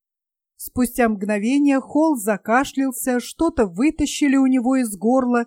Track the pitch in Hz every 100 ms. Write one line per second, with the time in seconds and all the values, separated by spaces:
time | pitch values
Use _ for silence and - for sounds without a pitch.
0 | _ _ _ _ _ _ - - 247 -
1 | 240 208 196 208 214 277 285 269 254 294
2 | 320 277 196 202 - 233 - - 269 247
3 | - 247 240 - 330 330 214 170 277 311
4 | 294 - 294 269 262 262 233 262 240 202
5 | 220 254 254 240